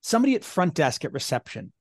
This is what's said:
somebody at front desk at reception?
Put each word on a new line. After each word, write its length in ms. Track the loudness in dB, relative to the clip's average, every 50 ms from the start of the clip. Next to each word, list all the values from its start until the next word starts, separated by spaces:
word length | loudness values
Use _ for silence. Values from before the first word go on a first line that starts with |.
somebody 340 | _ 2 2 4 4 4 4
at 100 | 2 -2
front 280 | -4 0 0 0 2 2
desk 320 | 2 2 2 0 -2 -8
at 80 | -8 -8
reception? 600 | -6 -4 -4 -4 -4 -4 -6 -14 -14 -14 -14 _ _